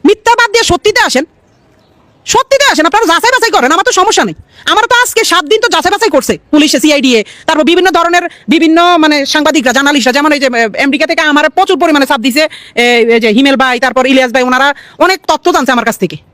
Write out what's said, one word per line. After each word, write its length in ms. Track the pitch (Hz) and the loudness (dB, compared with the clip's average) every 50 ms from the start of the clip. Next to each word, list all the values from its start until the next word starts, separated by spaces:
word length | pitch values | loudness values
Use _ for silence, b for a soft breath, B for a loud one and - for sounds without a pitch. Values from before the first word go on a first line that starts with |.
| - | 2
মিথ্যা 300 | 302 415 - _ 466 480 | 0 0 2 _ 0 2
বাদ 160 | 466 480 440 | 2 0 0
দিয়ে 120 | 403 453 427 | 0 -2 0
সত্যিতে 360 | - 349 349 - 427 415 494 | 0 -2 0 0 -2 0 0
আসেন, 240 | 427 320 - 254 311 _ _ _ _ _ _ _ _ _ _ _ _ _ _ _ _ _ _ _ _ | -2 -2 -2 -4 -4 _ _ _ _ _ _ _ _ _ _ _ _ _ _ _ _ _ _ _ _
সত্যিতে 400 | - - 466 523 _ 539 539 571 539 | -2 -2 -2 0 _ 0 0 2 0
আসেন, 140 | 359 - 311 | 0 0 -2
আপনারা 200 | 330 277 440 466 | 0 0 0 0
যাচাই 260 | 330 339 330 - 466 | 0 0 0 2 2
বাছাই 200 | 523 494 440 453 | 2 2 0 0
করেন, 200 | 320 370 240 262 | 0 0 0 2
আমার 140 | 320 359 403 | 0 0 0
তো 60 | 508 | 0
সমস্যা 340 | - 381 370 427 - - 294 | 0 0 0 0 0 -2 -2
নেই। 100 | 190 151 - B B B B B | -4 -6 -12 B B B B B
আমার 180 | 277 330 415 466 | -2 -2 -2 0
তো 100 | - 494 480 494 | 0 0 0 0
আজকে 200 | 494 - 466 440 | -2 -2 -4 -2
সাত 220 | - 339 359 330 | 0 -2 -2 0
দিন 160 | 285 427 440 | 0 -2 -2
তো 60 | 453 | 0
যাচাই 240 | 415 349 330 262 381 | 0 -2 -2 0 -2
বাছাই 180 | 403 392 453 381 | -2 0 -2 0
করছে 280 | - 269 - - 196 - _ _ | 0 0 -2 -2 -6 -6 _ _
পুলিশে, 280 | - 302 302 294 - 262 | 0 0 2 2 0 0
সিআইডি 360 | - 302 294 285 247 269 247 | 0 0 0 2 0 0 0
এ, 80 | 220 196 B B B B | 0 -2 B B B B
তারপর 180 | - 320 302 302 | -2 -2 0 0
বিভিন্ন 280 | 277 349 359 349 370 | 2 2 2 2 2
ধরনের 320 | 330 339 339 339 349 349 349 330 B B B | 2 2 0 0 0 -2 -2 -4 B B B
বিভিন্ন 500 | - 269 330 330 311 320 339 349 349 349 | -2 0 2 2 2 2 2 2 2 2
মানে 280 | 330 311 311 302 294 277 | 2 2 0 0 -2 -2
সাংবাদিকরা, 480 | 269 - 311 294 311 294 311 220 254 226 | -2 -2 -2 0 0 0 0 -2 0 -2
জার্নালিস্টরা, 400 | 262 277 285 294 285 214 254 240 | 0 0 0 0 0 0 0 0
যেমন 180 | 285 285 311 | 0 0 0
এই 80 | 294 285 | 0 0
যে, 60 | 277 | -2
এ, 380 | 262 247 233 233 220 - - 269 | -2 0 0 -2 -2 -2 -2 -2
আমেরিকা 240 | 277 269 285 311 | -2 0 0 -2
থেকে 140 | 330 330 330 | -2 0 -2
আমার 280 | 320 302 285 294 302 311 | 0 0 2 2 0 0
প্রচুর 300 | _ 370 381 392 381 269 | _ 0 0 0 0 0
পরিমাণে 260 | 339 330 311 285 277 | 0 0 2 0 0
চাপ 140 | - 294 254 | 0 -2 -2
দিছে, 280 | 214 269 220 302 311 311 B B B B B | -2 -2 0 0 -2 -2 B B B B B
এ, 80 | - 240 240 240 240 233 233 233 | -2 0 2 2 2 2 2 2
এই 60 | 233 | 2
যে 100 | 226 220 | 2 2
হিমেল 260 | 208 240 269 277 277 | 2 2 2 2 2
ভাই, 240 | 226 262 262 247 240 | 2 0 -2 0 -2
তারপর 260 | 262 254 233 262 254 | -2 -2 0 0 0
ইলিয়াস 260 | 262 269 262 254 247 | 2 2 2 0 0
ভাই, 120 | 220 262 247 | 0 -2 0
ওনারা 300 | 254 262 254 269 285 277 B B B B | 0 0 0 0 0 -2 B B B B
অনেক 220 | B 302 359 381 - - | B 0 0 0 -2 -2
তথ্য 260 | - 311 302 _ 359 - | -4 -4 0 _ 0 0
জানছে 180 | 330 269 247 | 0 0 0
আমার 140 | 254 240 220 | 0 0 -2
কাছ 120 | 233 208 | -4 -4
থেকে। 200 | - 196 165 156 151 _ _ | -4 -6 -6 -6 -12 _ _